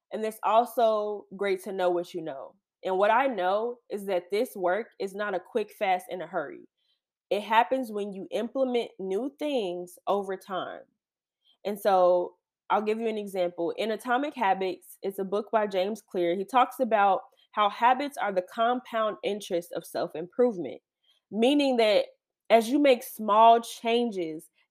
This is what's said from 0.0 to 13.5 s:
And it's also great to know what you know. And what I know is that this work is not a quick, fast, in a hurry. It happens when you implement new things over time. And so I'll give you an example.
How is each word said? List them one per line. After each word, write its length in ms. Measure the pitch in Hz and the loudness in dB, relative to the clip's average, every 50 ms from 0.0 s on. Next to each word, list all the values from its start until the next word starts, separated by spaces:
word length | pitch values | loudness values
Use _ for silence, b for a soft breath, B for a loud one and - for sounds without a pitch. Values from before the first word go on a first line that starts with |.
| _ _ | _ _
And 120 | - 208 220 | -8 -6 -6
it's 160 | 220 214 - | -6 -8 -4
also 840 | - 190 214 226 240 240 - 254 233 220 220 214 208 208 208 202 - _ 190 | -2 2 2 2 2 2 0 2 2 2 2 0 -2 -4 -8 -10 -12 _ -8
great 260 | 190 202 202 190 190 - | -6 -2 -2 -2 -2 -4
to 80 | 220 | -8
know 180 | 190 190 180 180 | -4 0 0 0
what 220 | 180 175 175 - | 0 0 -2 -4
you 100 | - 170 | -8 -10
know. 320 | 160 160 135 135 110 - - _ _ _ _ _ - | -10 -8 -10 -12 -14 -16 -18 _ _ _ _ _ -6
And 140 | 185 190 185 | -4 0 2
what 120 | 202 214 | 4 4
I 160 | 220 247 277 269 | 4 4 2 0
know 500 | 240 190 180 185 196 214 226 240 247 - _ - | 0 0 0 0 0 0 -2 -4 -6 -8 _ -12
is 160 | - 208 202 | -10 -8 -4
that 180 | 196 190 175 175 180 | -4 -4 -4 -2 -2
this 240 | 196 208 254 254 - | -2 -2 -2 -4 -4
work 320 | 208 180 175 180 214 226 - _ - | -2 -2 0 0 -2 -4 -8 _ -8
is 160 | 185 196 190 | -8 -8 -6
not 200 | 202 208 208 196 | -6 -6 -4 -4
a 60 | 175 | -6
quick, 300 | - - - 226 208 - - - | -8 -6 -6 -6 -6 -6 -6 -4
fast, 280 | 214 190 185 180 - - | -2 0 0 -2 -2 -8
in 100 | - 185 | -10 -10
a 60 | 160 | -8
hurry. 420 | 165 180 170 143 131 65 60 - _ _ _ _ _ _ _ _ _ _ _ _ _ | -6 -6 -6 -6 -6 -10 -16 -20 _ _ _ _ _ _ _ _ _ _ _ _ _
It 120 | 185 202 | -4 -4
happens 480 | 202 202 226 226 240 - 262 262 254 220 | -2 2 2 2 4 4 0 -2 -2 -4
when 220 | 208 208 202 208 | -6 -8 -8 -8
you 140 | 190 196 180 - | -8 -12 -10 -6
implement 580 | - 196 233 233 - 269 262 254 247 233 202 - - - | -4 -4 -4 -4 -2 -2 0 0 0 -2 -2 -4 -8 -8
new 320 | 190 185 190 208 254 285 - _ | -6 -4 -4 -4 -4 -6 -6 _
things 560 | 294 302 285 247 202 175 175 175 180 180 - - _ | -4 -2 -2 -2 -2 -2 -4 -6 -8 -12 -14 -10 _
over 300 | - 190 202 196 190 190 | -2 -2 0 -2 -4 -8
time. 460 | 190 - - 185 175 135 104 87 76 - _ _ _ _ _ _ _ _ _ _ _ _ _ _ _ - | -10 -10 -8 -8 -6 -6 -8 -10 -14 -16 _ _ _ _ _ _ _ _ _ _ _ _ _ _ _ -8
And 140 | 196 214 202 | -8 -8 -2
so 560 | - 208 190 185 180 180 180 180 175 - - _ _ _ _ _ _ - | 2 2 4 6 6 4 4 2 0 -4 -10 _ _ _ _ _ _ -2
I'll 140 | 175 208 | 0 0
give 160 | 214 214 220 220 | 0 0 -2 -2
you 80 | 233 | -2
an 120 | 220 220 208 | -4 -4 -4
example. 540 | 208 202 190 190 175 175 | -8 -6 -4 -2 -2 -2